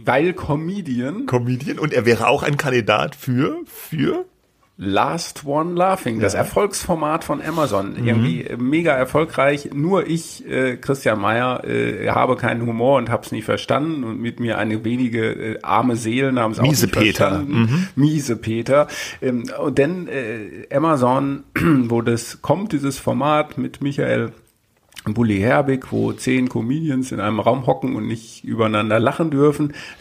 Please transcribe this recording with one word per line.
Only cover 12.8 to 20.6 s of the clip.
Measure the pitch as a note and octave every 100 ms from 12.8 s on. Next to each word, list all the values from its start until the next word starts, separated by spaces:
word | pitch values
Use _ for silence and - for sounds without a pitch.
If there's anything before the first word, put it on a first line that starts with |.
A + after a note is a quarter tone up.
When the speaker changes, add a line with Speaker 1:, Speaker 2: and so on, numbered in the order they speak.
| B2 C#3
Speaker 1:
und | A#2
hab's | A2+ -
nicht | A#2 G#2+
verstanden | G#2+ - B2 D#3+ D#3
und | A2+ A2
mit | A#2 A#2
mir | B2 -
eine | A2 G#2+
wenige, | A2 B2 B2 A2+ A2
äh, | - A2 A2
arme | - G2+ B2 A2+
Seelen | A2 B2 C3+ B2+
haben's | A2+ G#2+
auch |
Speaker 2:
Miese | C3+ C3 G#2
Speaker 1:
nicht | -
Speaker 2:
Peter. | A2 F#2 G2
Speaker 1:
verstanden. | F#2+ F#2 A#2
Speaker 2:
Mhm. | A2+ D#3 F#3+ C3
Speaker 1:
Miese | D3 D#3 A#2+ A2
Peter. | A2 A#2 A#2 C#3+ C#3+ - - -
Ähm, | C3 B2 A#2 -
und | D3+ B2+
dann, | C#3+ F#3 E3
äh, | C3+ A2 A2+ G2+ F2